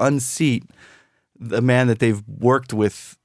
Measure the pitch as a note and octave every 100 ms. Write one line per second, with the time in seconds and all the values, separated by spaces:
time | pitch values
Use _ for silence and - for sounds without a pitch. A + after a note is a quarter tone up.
0 | C3+ C#3+ B2+ - D#3 A#2+ - _ - _
1 | _ _ _ - A2+ A2+ B2+ B2 B2 A2
2 | A#2 G#2 G#2+ G2+ A#2+ C3 B2+ G#2+ G#2 -
3 | - -